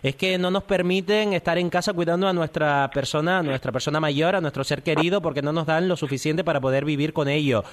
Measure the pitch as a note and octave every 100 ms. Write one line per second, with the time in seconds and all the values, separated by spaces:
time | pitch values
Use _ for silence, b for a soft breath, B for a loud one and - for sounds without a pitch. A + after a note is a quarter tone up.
0 | C3+ C3+ F#3+ F#3 F3+ F#3+ F#3+ F#3 F3+ F#3+
1 | F#3 G#3+ G#3 F3+ - E3+ F3 F3+ F#3+ F3
2 | E3+ F3 G3 F3+ D#3 E3 D3+ C#3+ C3+ C#3+
3 | C3 D3+ D#3+ F#3 D3+ C3 C3 B2+ D3+ D#3
4 | D#3 C#3+ E3 F#3+ D#3 C3+ C3+ C#3+ E3 D3+
5 | E3+ G3 E3 C#3+ C#3+ D#3+ D#3+ D#3+ F#3 F3
6 | C#3+ C3+ D#3 D#3+ E3+ C#3+ C3 C3+ D3 C#3+
7 | D#3 D#3+ C#3 D3 C#3+ A2+ F#2+